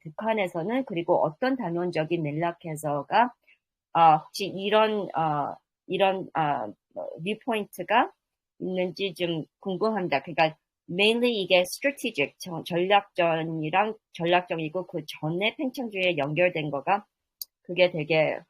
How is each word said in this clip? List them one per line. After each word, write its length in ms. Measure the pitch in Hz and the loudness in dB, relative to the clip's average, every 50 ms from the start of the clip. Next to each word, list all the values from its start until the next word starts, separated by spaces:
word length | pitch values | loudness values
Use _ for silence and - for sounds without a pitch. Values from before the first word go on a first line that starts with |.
| - | -10
북한에서는, 800 | 160 156 - 214 226 220 220 190 175 - 170 160 202 240 269 262 | -16 -12 -6 -4 -2 -2 0 -2 -2 -4 -4 -4 -4 -2 -4 -4
그리고 380 | - 202 170 170 - 175 - - | -4 -4 -4 0 2 2 2 2
어떤 320 | 160 156 - - 254 269 | 0 -2 -2 -2 -2 -2
단원적인 680 | 262 233 170 170 170 175 180 165 156 160 156 175 170 | -2 -4 -4 -4 -2 -2 -2 -2 -2 -2 -2 -2 -2
맥락에서가, 1120 | 156 147 147 151 165 170 170 - - 170 156 147 151 151 143 143 139 - - 208 240 254 - _ _ _ _ _ _ _ _ _ _ _ - | -2 -2 -2 -2 -2 -4 -4 -6 -8 -10 -8 -6 -4 -4 -4 -4 -4 0 2 2 2 2 0 _ _ _ _ _ _ _ _ _ _ _ 2
아, 220 | 165 170 160 156 160 | 6 8 8 8 6
혹시 300 | - - - - 196 180 | 2 -4 -10 -8 -6 -6
이런, 640 | - 185 196 208 214 214 220 220 214 208 185 - - | -6 -6 0 2 4 4 4 4 2 0 -4 -4 -2
어, 400 | 151 160 156 147 147 139 110 87 - _ _ _ _ _ - | -2 0 0 0 0 -2 -4 -6 -10 _ _ _ _ _ -6
이런, 420 | 180 180 196 190 190 190 - - - | 0 2 2 2 2 0 -4 -4 -2
아, 340 | 160 160 147 139 123 110 107 - _ _ _ - | 0 0 0 0 -2 -4 -6 -10 _ _ _ -14
뭐, 160 | - - - - - 165 | -12 -10 -10 -10 -8 -6
뷰포인트가 840 | 190 214 214 _ - 226 214 202 - - - 175 - 208 233 302 381 - _ _ _ _ _ _ _ _ - | -6 -6 -4 _ -4 -4 -4 -4 -6 -8 -10 -4 0 2 2 2 0 -2 _ _ _ _ _ _ _ _ -10
있는지 540 | 170 180 185 185 180 185 160 - 196 196 165 | -8 -4 -2 -2 -2 -2 -2 -4 -6 -6 -4
좀 300 | - 175 170 165 160 151 - _ _ | -4 -4 -2 -2 -4 -6 -8 _ _
궁금합니다. 640 | - 202 190 170 214 220 220 202 180 165 143 135 | -8 -6 -4 -2 -2 -2 0 -2 -2 0 -2 -2
그러니까 340 | - - 156 - 165 160 156 _ _ _ _ _ _ - | -2 -2 0 2 2 2 0 _ _ _ _ _ _ -6
mainly 520 | 170 180 202 214 226 240 240 247 233 208 | 0 2 4 4 4 4 2 2 2 0
이게 200 | 190 185 190 180 | 2 4 4 4
strategic, 720 | 180 180 - - - 285 277 - - 269 - - 143 139 - - | 4 2 -2 -2 -2 -2 -2 -2 -4 -6 -2 -2 -4 -4 -4 -10
전-, 260 | - 180 170 160 - | -14 -10 -10 -10 -6
전략전이랑, 1300 | - 180 170 180 190 208 202 202 - _ - 175 170 160 165 160 165 160 160 156 156 160 190 214 220 214 - _ _ - | -4 -2 0 2 4 4 2 2 0 _ 0 2 2 2 0 -2 -4 -4 -4 -4 0 0 0 0 0 -2 -8 _ _ -8
전략적이고 760 | - 170 170 180 180 180 - 180 165 160 156 160 185 175 - | -4 0 2 2 2 2 0 -4 -4 -4 -4 -4 -6 -6 -6
그 160 | - 165 156 - | -8 -8 -8 -10
전에 480 | - - 156 156 170 180 202 226 240 | -10 -6 -4 -4 -2 -2 -2 -2 -2
팽창주의에 640 | - 302 262 - 285 247 226 208 190 185 180 165 147 | -2 -4 -6 -4 -6 -8 -6 -4 -2 0 0 0 0
연결된 520 | 139 147 151 156 180 180 175 165 156 151 | -2 -2 2 2 2 2 2 0 -4 -4
거가 360 | 143 139 135 165 196 208 - _ _ _ _ _ _ - - - _ _ _ | -4 -4 -2 -2 -2 -2 -2 _ _ _ _ _ _ -18 -18 -18 _ _ _
그게 280 | - 180 180 180 175 | -4 2 2 2 4
되게 480 | 175 160 156 156 165 156 156 143 - - - _ | 2 0 -2 2 2 4 4 2 0 -4 -8 _